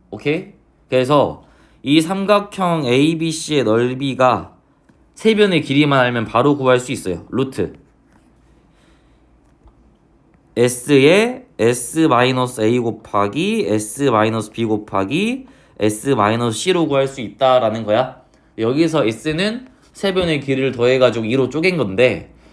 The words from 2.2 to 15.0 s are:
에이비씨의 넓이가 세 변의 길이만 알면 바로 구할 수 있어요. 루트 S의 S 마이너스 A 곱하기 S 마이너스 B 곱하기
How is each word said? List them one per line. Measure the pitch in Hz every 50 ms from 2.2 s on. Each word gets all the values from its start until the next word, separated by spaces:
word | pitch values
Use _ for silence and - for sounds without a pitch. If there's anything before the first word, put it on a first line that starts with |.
| 196 190 208 208 202 202 - 196 190 175 170 160 143
에이비씨의 | 120 123 135 143 160 170 156 165 160 156 - - - 151 143 120
넓이가 | 107 110 117 120 123 131 131 139 135 123 127 131 123 117 92 87 87 - _ _ _ _ _ _ _ _ _ _ _ _
세 | - - 220 220
변의 | 208 208 196 180 156
길이만 | 156 - 135 143 151 147 139 135
알면 | 123 123 120 120 110
바로 | - - 117 127 147 143
구할 | 131 131 127 127 123
수 | 123 - 127
있어요. | - - 92 87 82 - -
루트 | - 120 135 135 - - 90 78 - - _ _ _ _ _ _ _ _ _ _ _ _ _ _ _ _ _ _ _ _ _ _ _ _ _ _ _ _ _ _ _ _ _ _ _ _ _ - _ _ _ _ _ _ _ _ _ _ _ _ _ _ _ _ -
S의 | 120 120 123 120 - - - 147 135 135 147 175 202 226 240 254 254 - _ _ -
S | 107 117 123 123 - - - 160
마이너스 | 160 156 123 117 123 127 127 127 127 123 123 - 107
A | 110 123 123
곱하기 | 113 117 107 - - - - 104 101 104 104 143 180 208 226 226 - 90
S | 107 110 104 - - - 143
마이너스 | 135 117 107 107 110 113 113 104 -
B | - - 117
곱하기 | 107 107 104 104 - - 98